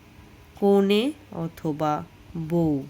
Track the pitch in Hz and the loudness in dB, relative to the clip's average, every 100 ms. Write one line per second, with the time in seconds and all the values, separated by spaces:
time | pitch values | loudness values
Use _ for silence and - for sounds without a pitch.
0 | - - - - - - 202 202 196 208 | -20 -20 -20 -20 -20 -2 4 4 4 2
1 | 269 - - 175 165 - 165 147 151 151 | 0 -6 -14 -10 -10 -6 -6 -4 -2 -4
2 | 170 - - 170 156 170 160 139 143 | -6 -18 -16 -12 -4 0 0 -2 -6